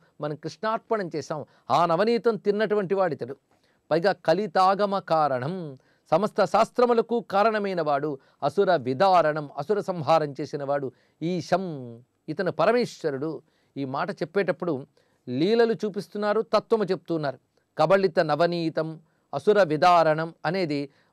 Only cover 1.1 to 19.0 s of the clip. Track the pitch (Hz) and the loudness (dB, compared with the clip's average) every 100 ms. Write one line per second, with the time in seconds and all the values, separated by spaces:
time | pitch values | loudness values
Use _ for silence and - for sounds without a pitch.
1.1 | 151 - 156 117 _ - 139 170 165 214 | -8 -8 -10 -12 _ -2 0 2 2 2
2.1 | 233 233 208 202 202 214 208 185 196 185 | 0 0 -2 -2 -2 0 -2 -2 -2 -2
3.1 | 135 123 139 _ _ _ _ - 160 190 | -4 -10 -14 _ _ _ _ -2 0 0
4.1 | 175 - 170 208 190 185 196 202 196 - | -2 0 0 0 2 2 2 0 -2 -2
5.1 | 160 147 127 135 185 156 131 _ _ - | 0 2 -2 -4 -8 -12 -16 _ _ -2
6.1 | 165 208 - 185 202 220 - 247 233 226 | 2 2 4 2 4 2 4 4 4 2
7.1 | 233 170 196 220 214 202 180 151 143 151 | -2 0 2 4 2 -2 -2 0 0 0
8.1 | 135 _ - 143 - 190 160 120 135 196 | -6 _ -4 -2 2 4 2 0 2 4
9.1 | 175 156 151 143 139 147 202 185 180 139 | 6 4 0 -8 -10 -4 -2 -2 -6 2
10.1 | 160 151 139 143 147 139 143 131 _ _ | 2 2 -6 -8 -8 -4 -4 -4 _ _
11.1 | - 160 180 - 175 185 143 120 117 _ | -8 -6 -6 -2 -2 -2 -10 -14 -18 _
12.1 | _ - 151 185 151 180 240 196 - 160 | _ -12 -6 -4 0 2 2 -2 -6 -6
13.1 | 135 156 131 _ _ _ 135 135 143 170 | -6 -8 -10 _ _ _ -12 -8 -6 -8
14.1 | 147 165 196 190 175 175 131 - _ _ | -8 -6 -4 -4 -4 -4 -6 -8 _ _
15.1 | _ - 127 180 233 233 180 214 196 - | _ -10 -4 0 2 2 0 -4 -8 -10
16.1 | 208 208 214 - 214 - 220 180 180 - | -6 -2 -2 0 -2 0 -2 0 -4 -4
17.1 | 165 143 - _ _ _ - 156 196 190 | -4 -4 -8 _ _ _ -2 2 4 2
18.1 | 180 160 147 175 175 160 160 160 160 | 0 0 2 0 0 -4 -4 -6 -10